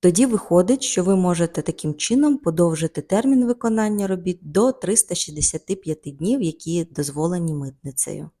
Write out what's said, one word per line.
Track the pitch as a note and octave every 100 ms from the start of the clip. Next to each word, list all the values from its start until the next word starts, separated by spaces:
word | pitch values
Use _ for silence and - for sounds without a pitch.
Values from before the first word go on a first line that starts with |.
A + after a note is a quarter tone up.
Тоді | F3+ E3+ C4
виходить, | G#3+ - F3 F3+ C4
що | - -
ви | F3+ G3
можете | F3+ E3+ E3+ E3+
таким | D3+ D#3+ D#3
чином | D3+ - B3 D4 C#4
подовжити | - D#3+ E3+ D#3 D#3+ -
термін | - G3 C4 C4+ A#3+
виконання | A#3+ A#3 A3 G#3+ G#3 G3
робіт | F#3 F3+ F3
до | D3+ D#3+ A#3+
триста | B3+ E3+ A3 -
шістдесяти | F3 - D3+ C#3+ D#3+ - F#3+
п'яти | D#3+ D3+ -
днів, | C#3 E3+ C4+
які | F3 D#3 - E3+
дозволені | E3 - C#3+ C#3+ E3 F3+ E3+
митницею. | D3+ C3+ C3 C#3 C3 - D3+ D#3 _